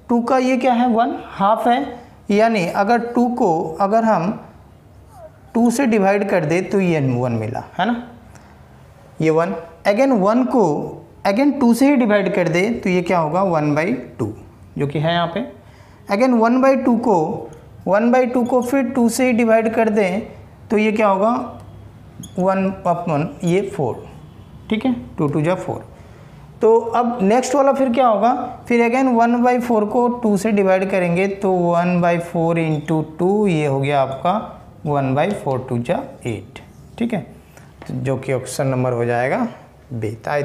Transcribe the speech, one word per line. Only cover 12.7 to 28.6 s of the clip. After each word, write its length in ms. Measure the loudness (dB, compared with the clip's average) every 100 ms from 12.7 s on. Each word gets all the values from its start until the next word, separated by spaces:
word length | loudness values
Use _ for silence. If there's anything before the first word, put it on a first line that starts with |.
तो 160 | -2 0
ये 120 | 0
क्या 160 | 2 0
होगा, 240 | 0 0
वन 300 | 0 0 0
बाई 180 | 0 0 -4 -6 -8
टू, 140 | -8 -8 -16 -20 -14 -6
जो 80 | -4
कि 120 | -2
है 140 | -2
यहाँ 200 | 0 -2
पे। 100 | -4 -8 -12 -20 -20 -20 -16 -4 0
Again 220 | 2 4
one 200 | 4 4
by 160 | 4 2
two 200 | 2 0
को, 480 | 2 2 0 -4 -10 -18 -20 -10 -2
वन 240 | 0 4
बाई 140 | 2 2
टू 160 | 0
को 160 | 0 0
फिर 200 | 0 0
टू 240 | 0 0 0
से 180 | 2 0
ही 60 |
डिवाइड 400 | 2 2 2 2
कर 140 | 0 0
दें 320 | 2 0 -2 -6 -14 -20 -18 -4
तो 80 | 0
ये 120 | 2
क्या 140 | 2 2
होगा, 220 | 2 0 -2 -6 -14 -18 -20 -20 -20 -20 -20 -10 -4
वन 280 | 0 0 -2 -2 -2
upon 380 | -2 -2 -2 -4 -4
ये 160 | -2 0 -2
फ़ोर, 400 | -4 -6 -6 -12 -20 -20 -20 -20 -16 -6
ठीक 140 | -4 -2
है, 60 | -4 -6 -4
टू 100 | -2
टू 120 | 0
जा 120 | -2
फ़ोर। 300 | -2 -4 -10 -12 -20 -20 -20 -20 -20 -20 0
तो 140 | 4 4
अब 420 | 2 -2 0 0
next 320 | 2 2 2
वाला 180 | 2 2
फिर 200 | 2 0
क्या 140 | 2 2
होगा, 260 | 4 2 0 -4 -10